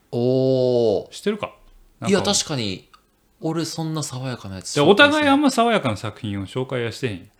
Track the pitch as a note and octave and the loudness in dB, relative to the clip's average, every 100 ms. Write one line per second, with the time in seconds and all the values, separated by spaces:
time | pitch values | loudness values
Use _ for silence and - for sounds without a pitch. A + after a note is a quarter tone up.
0 | _ A#2+ B2 C3 C3 C3 B2+ B2 A2+ F#2 | _ -2 2 2 2 2 2 4 2 2
1 | - - G3+ A3 - - - - _ _ | -2 -6 -6 -4 -8 -12 -20 -20 _ _
2 | A#2+ G3 G3 G3 - C#3 G#2+ F#2 - _ | 0 0 2 -2 -2 -4 -4 -6 -12 _
3 | _ _ _ _ D#3+ D#3+ D#3+ - D#3+ D#3 | _ _ _ _ -6 -4 -4 -4 -6 -4
4 | C3 B2+ C3 A#2+ G2+ F#2+ - - D3 G3+ | -6 -8 -8 -8 -10 -12 -6 2 6 8
5 | D4 D4+ D4 C#4 D4 A#3 A#3 G#3 C3+ G#2 | 6 4 4 4 4 2 2 2 0 -4
6 | A2 - A2 G2+ G2 B2+ C3 B2+ A#2 A2 | -6 -8 -6 -6 -6 -6 -6 -4 -6 -6
7 | B2 F#2 - _ | -8 -8 -14 _